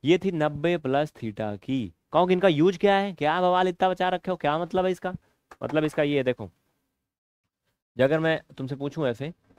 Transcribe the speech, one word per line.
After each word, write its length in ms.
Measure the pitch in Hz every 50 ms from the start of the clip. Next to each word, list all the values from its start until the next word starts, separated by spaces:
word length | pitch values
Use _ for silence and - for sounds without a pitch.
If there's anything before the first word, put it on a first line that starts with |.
| -
ये 140 | 135 170
थी 140 | 180 - 196
नब्बे 460 | 175 160 151 151 147 147 147 170 175
प्लस 340 | 170 - 127 131 139 151 151 _
theta 440 | - - 110 101 - 110 107 104 98
की। 340 | - - 131 135 113 87 - _ _ _
कहो 140 | - 151 180
कि 80 | 180 185
इनका 140 | 180 190
यूज़ 300 | 196 160 143 160 190 190 165
क्या 160 | - 202 196
है, 160 | 196 196 202 180
क्या 260 | - 147 147 160 180
बवाल 260 | 180 180 180 180 185
इतना 220 | 185 180 _ 190 185
बचा 200 | 185 - 185 185
रखे 220 | 180 180 _ -
हो, 60 | 185
क्या 200 | - - 143 147 160
मतलब 260 | 175 165 - 185 185
है 60 | 185
इसका? 220 | 185 - - 185 185 180 _ _ _ _ _ _ - _ -
मतलब 200 | 120 143 156 156
इसका 200 | 151 - - 151
ये 140 | 147 147
है, 60 | 139 127
देखो, 260 | 127 123 - 110 90 _ _ _ _ _ _ _ _ _ _ _ _ _ _ _ _ _ _ _ _ _ _ _ _ _ _ _ _ _
जो 60 | 120 127
अगर 160 | 135 156 160
मैं 220 | 160 160 160 - - _ -
तुमसे 180 | - 135 127 143
पूछूं 320 | 135 143 143 139 160 151
ऐसे 260 | 127 117 - 135 156 180 _ _ _ _